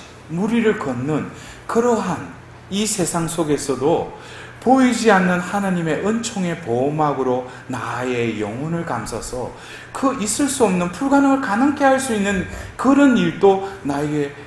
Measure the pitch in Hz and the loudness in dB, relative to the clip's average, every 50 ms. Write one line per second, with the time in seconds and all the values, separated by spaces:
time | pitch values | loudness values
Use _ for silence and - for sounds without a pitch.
0 | - - - - - - 160 175 202 226 233 233 202 214 202 - - 139 123 120 | -16 -20 -20 -20 -12 -8 -4 -2 -2 0 2 2 2 2 0 0 -2 -4 -4 -4
1 | 127 147 156 127 95 - - - - - - - - - - 233 233 240 233 208 | -2 -2 -2 -2 -4 -6 -12 -16 -18 -18 -18 -16 -8 -2 0 2 2 2 2 0
2 | 190 185 - - 139 - - - - - - - - - 185 202 220 208 - 190 | 0 -4 -6 -6 -8 -14 -16 -18 -20 -20 -20 -20 -12 -6 -4 -2 -2 -2 0 -2
3 | 165 - - 170 165 156 - 175 160 151 147 131 - - 131 127 131 156 170 110 | -2 -2 0 -2 -2 -2 -2 -2 0 0 0 -2 0 -4 -2 0 2 2 2 2
4 | 82 - - - - - - - - - - - - 226 262 262 254 247 233 - | 0 -4 -10 -16 -18 -16 -16 -16 -16 -18 -12 -2 2 4 4 6 6 4 2 2
5 | 214 226 202 185 180 180 180 175 180 - - 202 196 190 185 175 165 160 147 - | 4 4 6 6 4 2 0 0 -2 -2 -4 -2 0 0 -2 0 0 -2 -2 0
6 | 185 202 226 233 233 - - 196 180 170 165 - - 113 117 123 131 147 151 156 | 0 -2 -2 -2 -4 -4 -4 -4 -2 -2 -4 -4 -4 -2 -2 0 0 0 0 0
7 | 151 147 139 131 131 127 127 127 127 - - - - - 127 120 127 127 120 120 | 0 0 0 0 0 0 0 -2 -2 -8 -14 -16 -12 -10 -10 -8 -8 -8 -6 -4
8 | 127 127 123 120 117 113 104 104 104 104 110 127 147 160 170 170 165 - 131 120 | -4 -2 0 0 0 -2 -2 -2 -4 -4 -4 -6 -4 -4 -4 -4 -4 -4 -4 -6
9 | - - 120 104 - - 120 127 117 87 - - - - - - - - - - | -6 -6 -8 -8 -8 -8 -8 -6 -8 -8 -10 -14 -18 -18 -18 -18 -16 -12 -6 -2
10 | 262 277 269 269 202 208 - - 285 262 - - 233 196 185 180 175 170 - - | -2 0 0 0 -4 -4 0 0 0 0 2 2 2 2 4 2 0 -2 -4 -2
11 | 277 269 277 277 277 269 269 269 - 190 202 226 269 302 277 294 277 269 262 254 | 0 4 4 4 6 4 4 2 0 0 0 2 2 2 2 4 4 4 4 4
12 | - - 220 208 196 202 196 190 160 - - - - - - - - 254 277 277 | 2 -2 -2 0 0 0 0 -2 -2 -4 -8 -12 -12 -12 -6 0 4 4 6 8
13 | 285 269 240 196 175 165 147 - 196 196 190 190 - - - - - 139 139 143 | 8 6 6 6 2 2 2 6 6 6 6 6 0 -6 -10 -8 -6 -4 -2 -2
14 | 151 147 151 147 143 139 - - - | -2 -2 0 -2 -2 -2 -6 -12 -18